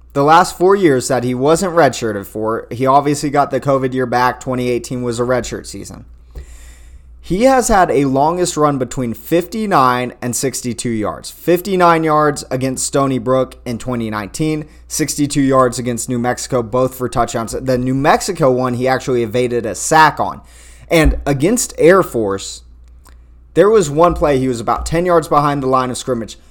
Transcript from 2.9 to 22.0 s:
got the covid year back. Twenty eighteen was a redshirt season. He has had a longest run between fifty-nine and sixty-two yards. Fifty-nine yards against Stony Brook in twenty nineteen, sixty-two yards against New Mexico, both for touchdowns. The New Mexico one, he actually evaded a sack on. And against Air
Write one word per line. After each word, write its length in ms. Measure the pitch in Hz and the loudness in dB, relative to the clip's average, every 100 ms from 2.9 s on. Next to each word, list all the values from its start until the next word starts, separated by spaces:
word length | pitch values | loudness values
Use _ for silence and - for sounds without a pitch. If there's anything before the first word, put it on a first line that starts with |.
| 143 143 143 151 | 4 2 -2 0
got 220 | 143 131 | 0 0
the 100 | 131 | 0
covid 320 | 143 135 131 | 0 0 0
year 140 | 131 123 | -2 -2
back. 340 | 123 123 120 | 0 0 -2
Twenty 300 | 135 127 123 | -6 -4 -2
eighteen 320 | 120 117 127 | -4 -4 -6
was 180 | 123 117 | -4 -2
a 40 | |
redshirt 420 | 123 127 113 101 - | -2 -2 -4 -10 -12
season. 400 | 98 - 107 - - - - - - - - - - - - | -14 -16 -18 -20 -20 -20 -20 -18 -20 -20 -20 -20 -20 -20 -16
He 220 | - 180 | -6 2
has 260 | 254 262 233 | 4 4 4
had 220 | 202 - | 4 4
a 160 | 127 143 | 2 2
longest 500 | 135 151 180 175 151 | 2 0 0 -2 2
run 220 | 151 139 | 0 0
between 340 | 123 - 120 | -4 -6 -6
fifty-nine 1000 | 110 - 165 170 220 214 165 127 123 123 - | -6 -2 -2 0 -4 0 2 4 2 -4 -6
and 120 | 123 | -6
sixty-two 540 | 117 135 - 123 113 123 | -4 -4 -4 -8 -6 -4
yards. 420 | 113 95 71 - | -4 -4 -6 -12
Fifty-nine 720 | - - 175 202 185 170 165 | -6 0 0 0 2 4 4
yards 420 | 160 151 151 139 - | 2 2 2 -2 -6
against 360 | 127 131 127 - | -4 -4 -4 -4
Stony 320 | 139 135 127 | -2 0 -2
Brook 400 | 117 131 127 - 123 | 0 0 0 -6 -10
in 100 | 110 | -8
twenty 320 | 127 120 110 | -6 -6 -4
nineteen, 580 | 107 101 - 156 156 147 - - | -6 -8 -4 -4 -4 -8 -18 -10
sixty-two 540 | - 147 - 143 147 | -6 -4 -2 -2 0
yards 360 | 135 131 127 127 | 2 4 2 0
against 300 | 123 113 - | -6 -6 -6
New 100 | 123 | -4
Mexico, 440 | 120 120 - 123 | -4 -4 -2 -4
both 320 | 110 127 131 | -2 0 -2
for 160 | - 123 | -2 -4
touchdowns. 420 | 123 113 120 110 | -2 -2 -2 -6
The 240 | 123 131 127 | -6 -2 -2
New 180 | 127 | 0
Mexico 560 | 131 147 226 - - 135 | 0 2 2 0 0 2
one, 220 | 127 127 | 2 -2
he 160 | 120 127 | -2 0
actually 340 | 127 - 123 | -2 -2 -2
evaded 440 | 113 120 123 120 110 | -2 -2 -2 -2 -4
a 80 | |
sack 440 | 92 - 156 156 - | -6 2 4 4 2
on. 220 | 95 71 - - - - - | -6 -8 -18 -20 -20 -16 -2
And 320 | 160 147 - - | 2 2 2 -2
against 480 | 139 170 240 - - | 0 0 0 -4 2
Air 260 | 156 190 | 6 6